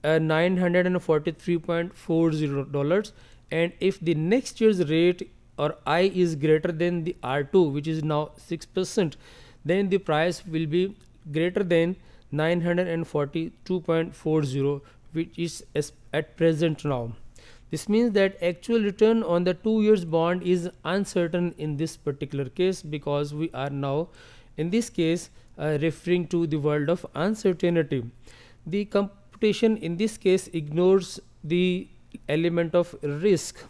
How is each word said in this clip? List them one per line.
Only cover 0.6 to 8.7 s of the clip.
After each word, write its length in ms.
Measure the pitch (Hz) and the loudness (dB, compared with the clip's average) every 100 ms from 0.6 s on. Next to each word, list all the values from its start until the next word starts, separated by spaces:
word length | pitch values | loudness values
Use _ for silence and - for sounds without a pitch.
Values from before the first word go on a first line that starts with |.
| 180 175 180 | 2 2 2
and 120 | 180 | 0
forty-three 600 | 170 156 151 160 - 170 | 0 0 0 -6 -2 -2
point 360 | 160 170 175 - | 0 -4 -4 -10
four 360 | - 165 165 | -2 2 2
zero 320 | 156 151 139 | 2 -2 -4
dollars. 500 | 135 143 143 190 208 - - - _ | -4 -2 0 0 -2 -12 -20 -20 _
And 200 | 160 170 - | -2 -2 0
if 200 | 185 190 | -2 -2
the 160 | 165 156 | -2 0
next 440 | 160 240 - - | 2 0 -2 2
year's 240 | 220 190 151 | 2 4 0
rate, 420 | 160 175 180 - - - - | 2 2 0 -10 -18 -18 -4
or 160 | 147 - - | -4 -4 -2
I, 240 | 160 190 | 2 2
is 220 | 185 175 156 | 2 0 0
greater 380 | 151 156 170 | 2 2 2
than 320 | 160 175 175 160 | -2 -2 -2 -4
the 100 | - | -6
R 220 | 123 139 143 | -4 -4 2
two, 160 | 196 160 | 4 4
which 180 | 139 151 | 0 -4
is 160 | 160 | -4
now 280 | 156 151 151 - | -2 -2 -4 -10
six 300 | - 170 | -10 -10
percent, 500 | - | -6